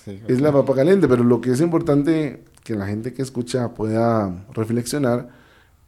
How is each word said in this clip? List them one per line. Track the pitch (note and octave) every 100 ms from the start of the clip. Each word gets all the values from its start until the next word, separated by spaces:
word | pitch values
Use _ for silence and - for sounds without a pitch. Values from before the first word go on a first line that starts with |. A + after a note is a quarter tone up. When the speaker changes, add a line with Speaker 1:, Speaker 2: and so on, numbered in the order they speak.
| -
Speaker 1:
Sí, | G2 A2
Speaker 2:
Es | B2+
Speaker 1:
ok. |
Speaker 2:
la | D3
papa | C#3 C3
caliente, | C3 D3 G3 D3
pero | B2
lo | A#2+ A#2+
que | A#2+
es | B2+
importante | E3+ E3 C#3+ C#3+ C#3+ D#3+ D3 A#2+ - _
que | - G#2+
la | G2
gente | G#2+ B2
que | B2
escucha | C3 C3 B2 C3 A#2
pueda | - A2 A2 A#2 A2+ G2 F2+ G2
reflexionar | - A2 A#2 A#2 D3 C3 A#2+ - - _ _ _ _